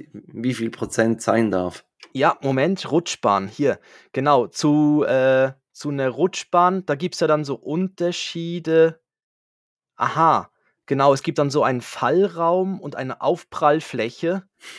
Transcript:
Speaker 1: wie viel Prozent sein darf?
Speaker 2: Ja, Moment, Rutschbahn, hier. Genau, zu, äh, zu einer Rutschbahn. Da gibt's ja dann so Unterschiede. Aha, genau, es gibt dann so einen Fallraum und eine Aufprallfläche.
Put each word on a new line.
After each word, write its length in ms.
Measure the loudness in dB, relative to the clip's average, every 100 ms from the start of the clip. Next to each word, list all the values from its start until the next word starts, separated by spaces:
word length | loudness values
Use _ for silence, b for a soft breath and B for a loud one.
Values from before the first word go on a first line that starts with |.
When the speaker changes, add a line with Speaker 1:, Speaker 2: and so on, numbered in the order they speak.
| -14
Speaker 1:
wie 420 | -18 -16 -6 -4
viel 160 | -4 -6
Prozent 520 | -6 -4 0 0 0
sein 280 | 0 2 2
darf? 340 | 0 -4 -8 _ _ -12
Speaker 2:
Ja, 260 | 0 0 0
Moment, 500 | -2 0 0 -2 -2
Rutschbahn, 580 | -2 -2 -2 0 0 -2
hier. 300 | -2 -2 -2 b b b
Genau, 340 | -2 2 2 2
zu, 580 | -2 2 4 4 2 2
äh, 460 | 2 2 2 0 -4 _ -12
zu 140 | -8
einer 180 | -4 -4
Rutschbahn. 800 | 0 -2 -2 -2 2 2 0 -4
Da 80 |
gibt's 260 | -4 -4 -2
ja 60 | 0
dann 180 | 0
so 100 | -2 -8
Unterschiede. 1400 | -6 -4 -4 -2 -4 -4 -8 -8 -8 -6 2 6 6 2 _ _ _ _ _ _ _ _ _ -4
Aha, 540 | -2 2 4 4 -2 _ _ _ -4
genau, 260 | 2 4
es 100 | 4
gibt 160 | 0 -2
dann 120 | 0
so 120 | 2
einen 180 | 0 0
Fallraum 1000 | -6 -4 0 2 0 0 0 2 0 -6
und 160 | -8 -10
eine 240 | -10 -4
Aufprallfläche. 1200 | -2 -2 -6 0 2 2 -2 -6 -6 -4 -4 -4 -8 B B